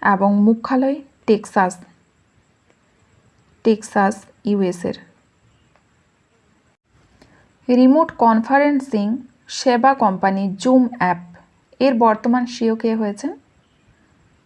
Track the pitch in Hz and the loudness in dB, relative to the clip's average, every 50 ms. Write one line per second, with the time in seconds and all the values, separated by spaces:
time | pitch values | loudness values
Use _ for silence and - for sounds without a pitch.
0 | - 202 202 190 202 202 202 208 208 220 226 226 226 - 269 254 262 269 277 311 | -2 -2 0 2 2 0 2 2 4 2 2 0 -2 -2 -2 0 0 0 -2 -4
1 | - - _ _ _ - 214 202 208 - - 214 190 180 175 - - - _ _ | -8 -16 _ _ _ 0 0 0 0 -4 -2 -2 -2 -2 -2 -8 -16 -20 _ _
2 | _ _ _ _ _ _ _ _ _ _ _ _ _ _ _ _ _ _ _ _ | _ _ _ _ _ _ _ _ _ _ _ _ _ _ _ _ _ _ _ _
3 | _ _ _ _ _ _ _ _ _ _ _ _ _ 233 220 208 214 - - 208 | _ _ _ _ _ _ _ _ _ _ _ _ _ -2 -2 -2 -4 -6 -2 0
4 | 196 196 190 202 - - _ _ _ 208 208 202 190 180 175 175 175 185 - - | 0 0 -2 -4 -12 -20 _ _ _ -4 -2 -2 -2 -2 -4 -6 -8 -8 -8 -10
5 | - _ _ _ _ _ _ _ _ _ _ _ _ _ _ _ _ _ _ _ | -14 _ _ _ _ _ _ _ _ _ _ _ _ _ _ _ _ _ _ _
6 | _ _ _ _ _ _ _ _ _ _ _ _ _ _ _ _ _ _ _ _ | _ _ _ _ _ _ _ _ _ _ _ _ _ _ _ _ _ _ _ _
7 | _ _ _ _ _ _ _ _ _ _ _ _ _ - 247 247 254 262 269 311 | _ _ _ _ _ _ _ _ _ _ _ _ _ 0 2 4 6 6 6 4
8 | 330 320 - - 247 233 220 226 226 - 269 277 285 294 294 269 262 - - 208 | 2 0 0 0 2 2 2 2 0 0 0 2 2 2 0 -2 -4 -4 -4 -4
9 | 202 208 226 285 - - _ _ _ - - - - 269 247 240 247 269 269 262 | -2 -2 -4 -6 -8 -14 _ _ _ -16 -12 -4 -2 0 0 2 2 2 2 2
10 | 240 208 190 180 202 196 190 196 196 196 190 196 - 247 254 262 254 233 233 - | 0 -2 -2 0 -2 -2 -2 -2 -4 -4 -6 -4 0 2 4 4 2 2 -2 -4
11 | 185 180 175 175 - - - - _ _ _ _ _ _ _ _ 247 277 269 226 | -4 -2 -2 -4 -8 -16 -20 -20 _ _ _ _ _ _ _ _ 0 0 2 2
12 | 240 226 214 214 - 247 233 254 240 240 - - 233 226 220 226 - 226 220 220 | 2 2 2 0 0 -2 0 0 -2 -4 -6 -4 -2 -2 -2 -2 -2 -4 -2 -2
13 | 220 202 202 208 - 294 403 - _ _ _ _ _ _ _ _ _ _ _ _ | -4 -6 -6 -8 -10 -12 -12 -12 _ _ _ _ _ _ _ _ _ _ _ _
14 | _ _ _ _ _ _ _ _ _ | _ _ _ _ _ _ _ _ _